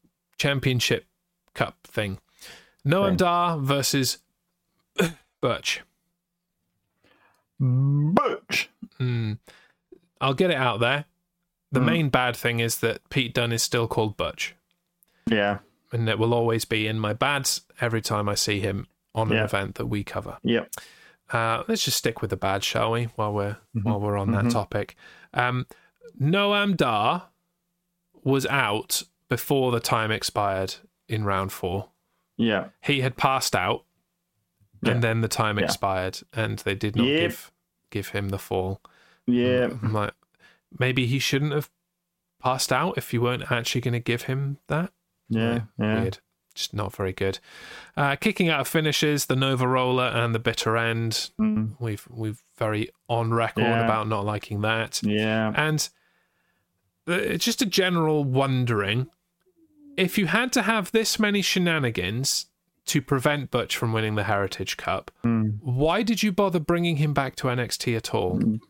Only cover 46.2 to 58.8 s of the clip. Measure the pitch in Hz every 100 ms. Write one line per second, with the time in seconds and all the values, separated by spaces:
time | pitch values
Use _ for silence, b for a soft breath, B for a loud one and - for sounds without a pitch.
46.2 | _ _ _ - - 101 101 - 95 92
47.2 | 98 - B B B B B - 143 139
48.2 | 220 196 170 147 131 160 156 139 151 147
49.2 | - 131 135 131 127 127 127 127 123 117
50.2 | 117 113 117 - 113 117 117 113 113 -
51.2 | - - 110 107 110 - 117 104 - 120
52.2 | 110 104 _ - 110 104 113 _ - 117
53.2 | 113 117 113 - 113 113 113 110 110 107
54.2 | 104 104 - 101 107 113 110 - 104 104
55.2 | 110 110 110 104 156 151 - _ _ _
56.2 | _ _ _ _ _ _ _ _ - 175
57.2 | - 170 233 - 214 - 185 170 156 151
58.2 | 139 131 135 131 120 107